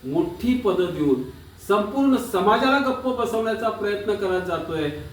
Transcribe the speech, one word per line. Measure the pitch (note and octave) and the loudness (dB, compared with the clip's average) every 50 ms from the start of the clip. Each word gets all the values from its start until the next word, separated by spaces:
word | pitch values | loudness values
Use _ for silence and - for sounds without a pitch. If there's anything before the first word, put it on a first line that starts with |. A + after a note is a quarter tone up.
| - | -8
मोठी | C3 C#3 E3+ - - - - A3 A#3+ B3+ - | -4 -2 -2 -2 -2 -4 -4 0 0 0 2
पदं | - G3+ F3+ F#3 F3+ | 2 0 2 2 0
देऊन | E3 D#3 D3+ D3+ C#3+ C3 B2 B2+ - - - - - - - - - | 0 0 0 2 2 2 2 0 -8 -12 -16 -18 -20 -20 -20 -2 0
संपूर्ण | G3 G#3 G#3 G#3 - C#4 C#4 C#4 B3+ | 2 2 2 0 0 2 4 4 4
समाजाला | A#3 - - - F#3 F#3 G#3 A#3 A#3 B3+ C#4 C#4+ C#4 | 2 0 -2 -2 2 4 4 4 4 4 4 2 2
गप्प | C4+ C4 A#3+ - - C4 | 2 0 -2 -2 -2 -2
बसवण्याचा | B3 A#3 A3+ A3+ A3+ A3+ A3+ A3+ A3 G3 A3+ A3 | -2 0 -2 -2 0 -2 0 0 -2 -2 -2 -4
प्रयत्न | G#3+ - G3+ G3+ G#3 G3+ G3+ G#3+ G#3 | -2 -2 -2 -2 -2 -2 -2 -2 -2
करत | F#3+ G3+ F#3 F#3 F#3 F3+ | -2 0 0 0 -2 -2
जातोय | F3 E3+ D#3 - - D#3+ D#3 D3+ C#3+ D3 - - - | -2 -4 -4 -4 -4 -4 -2 -2 -4 -4 -6 -12 -12